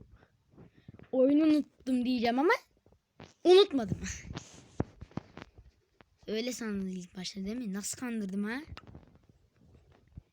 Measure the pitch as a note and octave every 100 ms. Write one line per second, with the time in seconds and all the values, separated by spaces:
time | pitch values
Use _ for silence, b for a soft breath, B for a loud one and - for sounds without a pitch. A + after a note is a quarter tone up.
0 | - - _ _ _ - - B B -
1 | - C4 C4 C#4+ D#4 D4+ - _ - B3+
2 | B3 B3+ A#3 A#3+ E4 C5 - _ _ _
3 | _ - - _ E4+ F4+ G4 C#4 G3+ -
4 | F#3+ - - - - - - - - -
5 | - - - - - - - _ _ _
6 | - _ - G#3+ A#3+ B3 A3+ G3+ F#3+ F#3
7 | F3 - F3+ G#3 F#3+ A#3 A#3 F#3+ G3+ -
8 | B3 A3+ G3 G3 G#3 B3 D#4+ - - -
9 | - - _ _ _ _ _ - _ _
10 | _ - -